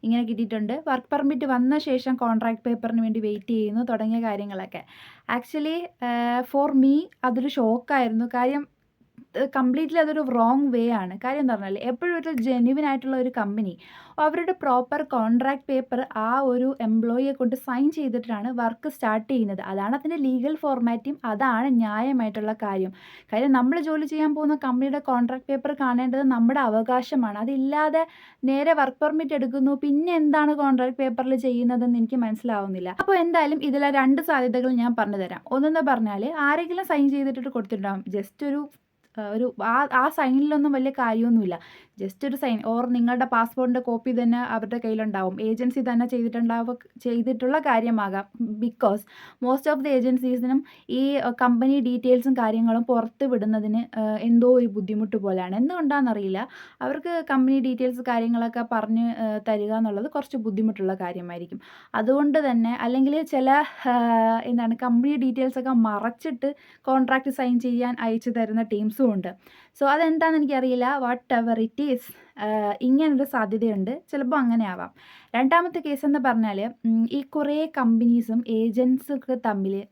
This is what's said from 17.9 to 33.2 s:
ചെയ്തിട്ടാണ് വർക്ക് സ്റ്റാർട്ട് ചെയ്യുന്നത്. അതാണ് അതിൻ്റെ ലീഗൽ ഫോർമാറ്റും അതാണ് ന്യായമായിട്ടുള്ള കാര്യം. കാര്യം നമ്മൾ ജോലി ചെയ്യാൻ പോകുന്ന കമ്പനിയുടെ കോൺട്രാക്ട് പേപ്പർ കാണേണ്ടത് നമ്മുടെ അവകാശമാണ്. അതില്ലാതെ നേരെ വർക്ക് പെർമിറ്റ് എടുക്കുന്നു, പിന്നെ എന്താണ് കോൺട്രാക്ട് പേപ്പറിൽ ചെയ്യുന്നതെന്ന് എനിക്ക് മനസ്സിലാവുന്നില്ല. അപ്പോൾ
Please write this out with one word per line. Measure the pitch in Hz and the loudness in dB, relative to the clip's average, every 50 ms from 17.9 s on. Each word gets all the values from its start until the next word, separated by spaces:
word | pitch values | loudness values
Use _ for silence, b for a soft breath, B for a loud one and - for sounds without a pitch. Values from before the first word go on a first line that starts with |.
| 320 320 | 0 0
ചെയ്തിട്ടാണ് | 302 262 220 247 240 233 233 208 202 240 254 240 | -4 -2 -2 -4 -4 -4 -6 -6 -4 -6 -4 -2
വർക്ക് | 233 226 233 - - 302 302 | -2 -2 -4 -4 -10 -10 -10
സ്റ്റാർട്ട് | - - 220 214 220 220 _ | -4 -4 -2 -2 -2 -2 _
ചെയ്യുന്നത്. | 269 254 226 202 196 185 - - | 0 0 0 0 -2 -6 -8 -6
അതാണ് | 190 196 196 208 247 277 | -6 -4 -4 -2 -4 -4
അതിൻ്റെ | 277 311 339 330 277 | -4 -6 -4 -2 -2
ലീഗൽ | 262 254 254 233 277 311 311 - | 0 0 0 -2 -2 -4 -2 -2
ഫോർമാറ്റും | 294 269 254 233 233 233 226 226 269 285 - - 240 | -2 -2 0 0 -2 -2 -2 -4 -8 -10 -8 -6 -6
അതാണ് | 214 208 269 262 240 220 247 277 262 240 | -4 -2 0 0 0 0 2 2 2 2
ന്യായമായിട്ടുള്ള | 226 214 208 214 233 262 277 254 233 220 196 220 214 214 220 214 - | 2 0 -2 -2 -2 0 0 0 -2 -2 -4 -4 -4 -4 -4 -4 -4
കാര്യം. | 208 196 190 190 185 185 B B B B B B B - | -4 -2 -2 -2 -4 -6 B B B B B B B -2
കാര്യം | 214 247 285 262 254 | 0 2 4 4 4
നമ്മൾ | 247 254 285 349 302 311 | 4 2 0 0 0 -2
ജോലി | 311 311 302 285 320 | -2 -2 -2 -4 -2
ചെയ്യാൻ | 311 311 311 302 302 | 0 0 0 0 0
പോകുന്ന | 302 294 302 285 - | 0 0 0 0 0
കമ്പനിയുടെ | 269 247 247 262 277 269 285 294 - | -2 0 0 0 0 -2 -4 -2 -2
കോൺട്രാക്ട് | 262 247 240 240 254 262 254 - | 0 0 0 0 -2 -6 -6 -4
പേപ്പർ | 277 269 269 285 294 285 285 | -4 -4 -2 -4 -4 -2 0
കാണേണ്ടത് | 262 247 240 254 254 247 262 277 262 262 | 0 0 0 0 0 0 2 2 2 2
നമ്മുടെ | 240 233 233 269 294 277 233 | 4 4 4 4 4 2 2
അവകാശമാണ്. | 214 220 226 226 254 254 247 - - 269 240 220 202 208 220 | 2 0 2 2 0 0 0 0 -2 0 0 0 -2 -4 -6
അതില്ലാതെ | 233 277 269 262 269 285 294 302 311 285 320 330 320 B B B B B B - 254 | -4 -2 -2 -2 0 0 0 0 2 2 0 -2 -2 B B B B B B -2 0
നേരെ | 269 269 285 311 330 302 | 0 2 2 2 4 4
വർക്ക് | 277 262 254 _ 302 | 2 0 0 _ -2
പെർമിറ്റ് | 302 311 311 320 277 302 285 | 0 0 0 -2 0 -2 -2
എടുക്കുന്നു, | 240 247 240 277 262 269 277 269 - | -2 -2 0 0 2 2 2 0 0
പിന്നെ | 294 277 285 320 349 349 330 311 | 0 2 2 2 2 2 2 4
എന്താണ് | 302 285 311 302 294 302 285 294 | 4 4 4 4 2 2 2 2
കോൺട്രാക്ട് | 277 262 247 254 254 254 - 269 | 2 2 2 2 0 0 -2 -2
പേപ്പറിൽ | 262 233 233 254 262 262 254 240 262 | -2 0 -2 0 0 0 0 0 0
ചെയ്യുന്നതെന്ന് | 247 240 247 240 247 247 233 247 240 240 226 | 0 2 2 2 2 2 2 2 2 2 2
എനിക്ക് | 220 - 254 240 | 0 0 -2 0
മനസ്സിലാവുന്നില്ല. | 220 220 220 - 240 226 208 196 196 190 185 180 180 185 - - | -2 -2 -4 -4 -2 -2 -2 -2 -4 -6 -6 -6 -8 -6 -6 0
അപ്പോൾ | - 392 359 | 2 2 4